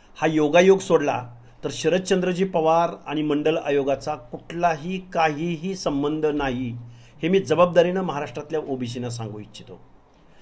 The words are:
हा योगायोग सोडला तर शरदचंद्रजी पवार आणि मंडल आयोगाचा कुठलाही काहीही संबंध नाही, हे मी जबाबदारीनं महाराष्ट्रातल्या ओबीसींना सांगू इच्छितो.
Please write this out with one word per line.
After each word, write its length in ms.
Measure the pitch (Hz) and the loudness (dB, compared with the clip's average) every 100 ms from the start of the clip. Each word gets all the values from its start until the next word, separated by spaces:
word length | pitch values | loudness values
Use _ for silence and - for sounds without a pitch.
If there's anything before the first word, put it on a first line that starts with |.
| - - | -20 -2
हा 100 | 160 | 0
योगायोग 520 | 156 151 165 185 190 | 2 4 6 6 6
सोडला 500 | - 165 147 120 120 - - - | 4 2 2 -2 -6 -16 -20 -12
तर 40 | 147 | -10
शरदचंद्रजी 720 | 131 156 180 185 190 180 175 | -4 0 0 2 0 0 0
पवार 460 | 190 185 160 165 170 - - | 0 2 4 4 2 -2 -8
आणि 160 | 151 | -4
मंडल 340 | 151 147 156 165 143 | 0 0 2 0 0
आयोगाचा 480 | 143 135 135 - | 0 0 -2 -4
कुठलाही 880 | 151 - 160 - 165 175 156 160 190 185 | -8 -8 -14 -10 -2 0 0 -4 -8 -6
काहीही 640 | 175 160 147 170 165 175 190 | 0 0 0 -4 -4 -6 -6
संबंध 500 | 170 143 147 156 156 | -4 -2 -2 0 0
नाही, 500 | 147 139 123 127 113 - - - - | 0 -2 -4 -6 -8 -12 -20 -20 -6
हे 60 | 165 | 0
मी 100 | 196 | 2
जबाबदारीनं 640 | 151 156 175 175 175 185 | 2 4 4 6 4 2
महाराष्ट्रातल्या 580 | 185 143 147 - 147 156 151 | -2 -4 -6 -8 -6 -6 -4
ओबीसींना 420 | 131 123 120 120 | -4 -6 -6 -8
सांगू 280 | 117 113 104 | -6 -8 -10
इच्छितो. 420 | 101 - - 90 - - _ _ _ - | -14 -18 -18 -20 -20 -20 _ _ _ -20